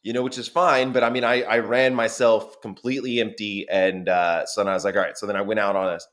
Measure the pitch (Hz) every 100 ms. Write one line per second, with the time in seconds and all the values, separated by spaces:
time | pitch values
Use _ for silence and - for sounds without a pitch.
0 | 104 123 127 127 113 170 175 131 131 123
1 | 117 127 117 123 107 117 110 123 131 127
2 | 113 - 120 110 - - 107 95 123 135
3 | 127 120 107 - 104 101 - 95 95 92
4 | 90 90 87 82 - - 98 92 98 98
5 | 87 - 101 98 101 107 101 98 95 82
6 | -